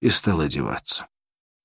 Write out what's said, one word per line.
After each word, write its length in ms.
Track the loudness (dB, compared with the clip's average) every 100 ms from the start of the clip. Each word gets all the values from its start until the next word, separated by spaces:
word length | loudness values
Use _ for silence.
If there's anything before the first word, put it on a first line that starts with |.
и 100 | 2
стал 300 | 2 2 2
одеваться. 640 | 0 -2 -4 -4 -2 -4 -4 _ _ _ _ _